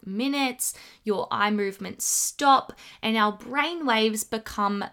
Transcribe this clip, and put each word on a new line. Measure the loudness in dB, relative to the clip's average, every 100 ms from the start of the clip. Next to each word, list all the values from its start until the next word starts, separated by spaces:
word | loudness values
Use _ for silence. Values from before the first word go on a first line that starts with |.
| -10
minutes. | -4 -2 0 -2 -2 -6 -6 -14 -8
Your | -4 -2 -2
eye | 0 2
movements | 2 -2 -4 -12 -6 -2
stop | -2 -2 2 6 6 4 -12 -20 -6
and | -2 2
our | 2
brain | 0 -4 -2 -2 -2
waves | 0 2 2 0
become | -4 -6 -6 -2 0 0 -4